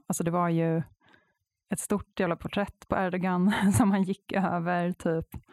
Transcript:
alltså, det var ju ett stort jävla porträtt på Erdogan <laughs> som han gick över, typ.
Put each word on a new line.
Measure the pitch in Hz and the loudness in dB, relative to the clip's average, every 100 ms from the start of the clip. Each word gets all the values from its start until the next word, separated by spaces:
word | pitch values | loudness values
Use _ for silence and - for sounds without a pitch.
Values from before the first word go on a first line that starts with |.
| - | -4
alltså, | 180 | -4
det | 170 | -2
var | 175 175 | 0 0
ju | 165 165 165 - _ _ _ _ _ _ _ _ | 0 0 0 -4 _ _ _ _ _ _ _ _
ett | - | -8
stort | - 202 - - | -4 -4 -4 -2
jävla | 180 170 | -2 -2
porträtt | - 202 202 - - | -4 -4 -4 -8 -4
på | 185 | -2
Erdogan | 185 185 185 180 190 | 0 0 0 2 2
<laughs> | 208 202 196 | 4 4 4
som | 202 | 4
han | 196 | 4
gick | 185 190 - | 0 -4 -4
över, | 190 180 175 170 175 175 | -2 0 -2 -2 0 -2
typ. | - 175 160 - - - | -2 -2 -2 -4 -14 -20